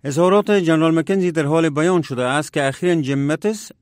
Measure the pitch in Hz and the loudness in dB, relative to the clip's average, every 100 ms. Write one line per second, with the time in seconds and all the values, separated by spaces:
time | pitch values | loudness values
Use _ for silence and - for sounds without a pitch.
0 | 139 139 180 202 208 208 165 160 160 165 | -4 0 4 4 2 0 2 2 2 2
1 | 160 196 180 160 143 160 165 147 165 180 | 0 0 0 -2 0 2 0 0 0 0
2 | 143 123 123 143 147 156 139 - 180 170 | -2 -4 -2 -2 -2 -2 -2 -2 0 0
3 | 135 139 143 156 208 214 - - | 0 -2 -2 -2 -2 -6 -12 -20